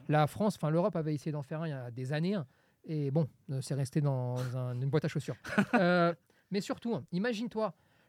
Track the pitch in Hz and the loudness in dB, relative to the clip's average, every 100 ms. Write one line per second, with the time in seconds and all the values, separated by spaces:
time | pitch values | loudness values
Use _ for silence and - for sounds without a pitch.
0 | - 151 151 - 208 - 151 160 202 170 | 2 4 4 2 -2 0 0 2 2 0
1 | 151 151 165 147 139 156 165 139 123 120 | -2 -2 -4 -6 -6 -6 -4 -6 -8 -8
2 | 127 151 175 208 131 _ _ _ - 156 | -2 0 0 0 -4 _ _ _ -6 -2
3 | 139 151 147 - - 135 - 139 131 160 | 0 2 0 -4 -6 -6 -4 -4 0 0
4 | 143 131 123 127 127 127 127 123 135 151 | 2 0 -2 -2 -4 -4 -4 -2 0 0
5 | 160 156 139 127 - - - 240 175 180 | 0 -4 -6 -10 -2 0 2 4 4 6
6 | 170 165 _ _ _ 190 - 269 233 185 | 4 0 _ _ _ -4 -4 -6 -2 -4
7 | 170 175 233 214 233 220 214 - _ _ | -4 -2 -2 -2 -4 -4 -4 -6 _ _